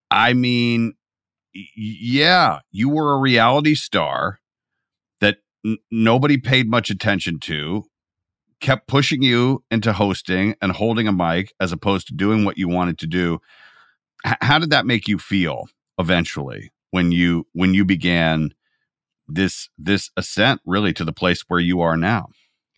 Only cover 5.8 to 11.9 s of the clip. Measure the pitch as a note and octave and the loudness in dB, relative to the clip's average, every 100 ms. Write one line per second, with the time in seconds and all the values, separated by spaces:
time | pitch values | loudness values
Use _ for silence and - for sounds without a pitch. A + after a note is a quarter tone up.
5.8 | - A2+ A2+ B2 D3 C#3 B2+ C3 A2+ A#2+ | -4 0 2 4 4 2 2 0 2 0
6.8 | - G2 G#2 G2 - D#2+ - D2+ D2+ G#2 | -2 -4 -2 -2 -4 -8 -8 -6 -4 -6
7.8 | - _ _ _ _ _ _ _ - C3 | -8 _ _ _ _ _ _ _ -2 -2
8.8 | - C#3 C3 C#3 C3 A#2+ B2 C3+ - A2+ | 0 0 2 2 2 4 2 0 -2 -2
9.8 | A2 G2 G#2 F#2 - F#2 G2+ - G2 F2+ | 0 0 0 -2 -2 -2 -2 -2 -4 -2
10.8 | A2+ A2+ G#2+ F#2 E2+ E2+ G2+ - F#2 E2 | -2 0 0 0 0 -2 -4 -6 -6 -4
11.8 | G2 | -2